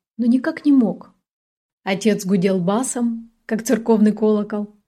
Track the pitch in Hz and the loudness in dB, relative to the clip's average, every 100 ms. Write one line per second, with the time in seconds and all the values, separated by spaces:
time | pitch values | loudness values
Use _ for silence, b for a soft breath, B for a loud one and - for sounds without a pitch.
0 | _ - 240 262 320 320 294 269 214 - | _ -4 0 2 0 -4 2 4 4 -2
1 | - _ _ _ _ _ _ _ - 190 | -12 _ _ _ _ _ _ _ -6 -2
2 | 220 202 185 196 196 190 175 202 262 247 | 0 0 0 0 2 0 0 -2 -2 -4
3 | 240 226 - _ - 214 - 226 226 226 | -4 -4 -10 _ -8 -6 -2 -4 2 2
4 | 214 214 214 208 208 208 208 _ | 2 2 0 0 -2 -6 -10 _